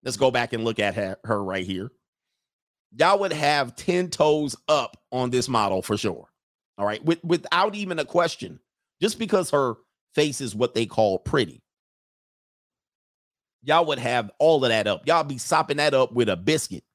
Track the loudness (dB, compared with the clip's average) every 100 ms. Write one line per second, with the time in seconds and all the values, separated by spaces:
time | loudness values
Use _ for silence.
0 | -8 0 2 2 -2 -2 -4 0 -2 -2
1 | -6 -6 -4 -4 -2 -6 -4 -6 -8 _
2 | _ _ _ _ _ _ _ _ _ 0
3 | 2 4 0 -2 0 0 -2 -6 -2 -2
4 | -2 2 2 2 0 -8 0 0 0 -10
5 | _ -4 0 0 0 0 0 -2 -2 -2
6 | -2 -6 -14 _ _ _ _ -6 -4 -4
7 | -2 -2 0 -4 0 0 0 -2 -6 -6
8 | -2 0 0 -2 -14 -18 _ _ _ _
9 | -4 -4 -2 -2 0 0 0 -4 _ _
10 | _ 0 0 -2 -8 -2 -2 0 -4 2
11 | 2 2 -2 -2 -2 -6 _ _ _ _
12 | _ _ _ _ _ _ _ _ _ _
13 | _ _ _ _ _ _ 2 2 2 0
14 | 0 -2 -2 2 4 4 4 2 2 -2
15 | 2 0 0 -6 -2 0 0 0 2 2
16 | 2 2 0 0 0 -2 -2 -12 _